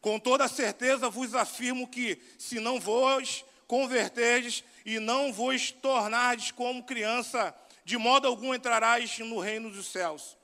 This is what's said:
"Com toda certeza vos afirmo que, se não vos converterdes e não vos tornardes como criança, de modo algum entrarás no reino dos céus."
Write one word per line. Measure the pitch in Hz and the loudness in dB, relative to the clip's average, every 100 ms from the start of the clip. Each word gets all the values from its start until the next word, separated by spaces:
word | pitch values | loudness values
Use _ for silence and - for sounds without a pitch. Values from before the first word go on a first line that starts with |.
"Com | 214 214 | -2 -2
toda | 247 269 262 | 2 4 2
certeza | - 233 202 247 233 240 | 0 -2 0 2 2 0
vos | 214 254 | -4 -2
afirmo | 247 214 - 247 254 247 | 0 -2 -2 -4 -4 -6
que, | 247 240 170 - - | -4 -4 -4 -8 -16
se | - 233 | -10 -6
não | 220 254 | -2 -4
vos | 196 226 262 269 - - - _ _ | 0 2 4 2 -2 -10 -12 _ _
converterdes | 240 262 247 220 - 233 240 240 220 - - | 0 2 0 0 0 2 2 0 -8 -10 -20
e | 214 220 | -6 -4
não | 214 254 285 | 0 0 0
vos | 202 247 262 - | -2 0 0 -2
tornardes | - 269 254 208 226 247 240 - | -4 0 2 2 2 2 2 -4
como | - 247 254 | -4 -4 -4
criança, | 240 247 214 240 233 247 190 - - - | -6 -4 -2 -2 -2 -2 -2 -4 -20 -20
de | - 233 | -6 0
modo | 226 269 269 | 6 6 6
algum | 233 254 | 0 -2
entrarás | 254 247 226 226 240 233 - | -4 2 4 6 4 2 -6
no | 226 226 | -6 -4
reino | 190 220 226 | -4 -4 -8
dos | 196 190 | -10 -10
céus." | 185 170 151 - - | -4 -4 -6 -14 -20